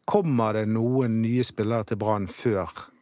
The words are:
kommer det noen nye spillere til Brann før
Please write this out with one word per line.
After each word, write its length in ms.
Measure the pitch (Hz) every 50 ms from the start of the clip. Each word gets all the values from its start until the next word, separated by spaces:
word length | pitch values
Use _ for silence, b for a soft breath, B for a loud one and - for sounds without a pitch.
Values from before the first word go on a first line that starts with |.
| _
kommer 460 | - - 208 185 160 131 117 113 107 107
det 140 | 107 107 107
noen 520 | 110 113 113 123 127 135 127 117 113 113
nye 220 | 113 113 120 123 120
spillere 440 | - - - 104 107 117 113 104 -
til 80 | 113 98
Brann 280 | 107 107 107 104 98
før 420 | 82 - - - 123 104 95 87 - - - - - - _